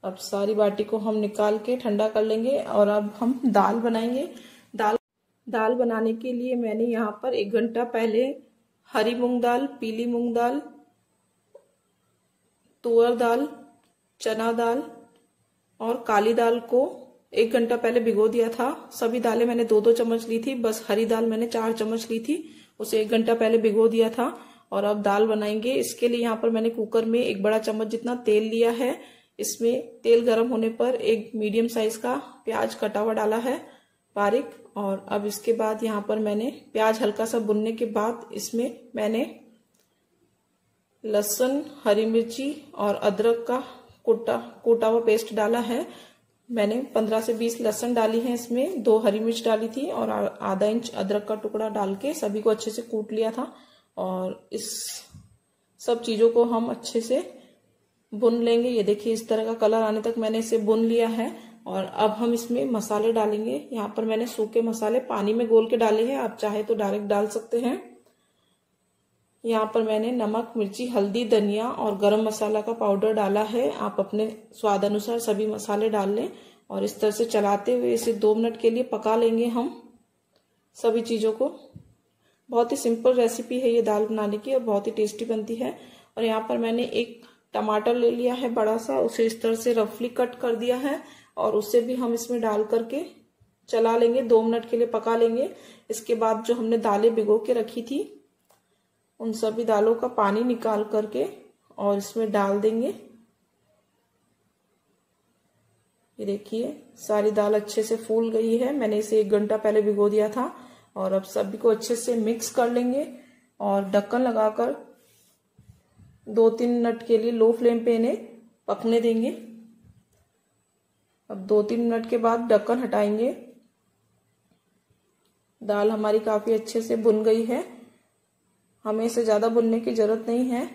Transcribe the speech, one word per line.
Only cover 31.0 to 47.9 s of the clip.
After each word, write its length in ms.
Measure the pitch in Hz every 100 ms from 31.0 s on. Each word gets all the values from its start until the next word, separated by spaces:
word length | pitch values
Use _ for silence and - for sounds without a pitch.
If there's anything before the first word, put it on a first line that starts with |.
| - 220 220
मीडियम 340 | 220 214 214 233
साइज 280 | 233 220 220
का 180 | 247 269 - -
प्याज 300 | - 226 226
कटा 260 | - - 202
हुआ 120 | 220
डाला 220 | 220 214 220
है 180 | 247 302 - - _ _ _ -
बारीक। 340 | 202 233 285 - - -
और 300 | 202 196 -
अब 180 | 208 208
इसके 260 | 208 -
बाद 300 | 220 220 214
यहाँ 200 | 226 208 202
पर 100 | 214
मैंने 300 | 214 208 240 302 -
प्याज 280 | 220 220 220
हल्का 240 | 226 208 226
सा 120 | 240
भुनने 320 | 208 214 220
के 140 | 226 233
बाद 400 | 208 214 226 -
इसमें 460 | - - 226 262 - - 240
मैंने 280 | 214 220 311 - - _ _ _ _ _ _ _ _ _ _ _ _ _ _ _
लहसुन, 600 | 226 208 208 - 254 277 302 -
हरी 200 | 226 208 220
मिर्ची 480 | 226 226 - 269 302 - -
और 180 | 208 202
अदरक 480 | 208 190 226 233 -
का 160 | 254 269 - - _
कूटा, 320 | - 220 - 233 - -
कूटा 220 | 233 233 220
हुआ 140 | 233
paste 320 | 233 214 220
डाला 240 | 220 214 233
है। 260 | 220 240 370 - - _ _ _ _
मैंने 320 | 233 208 226 269
पन्द्रह 260 | - 220 220
से 140 | 226
बीस 260 | 220 233 233
लहसुन 340 | 226 214 240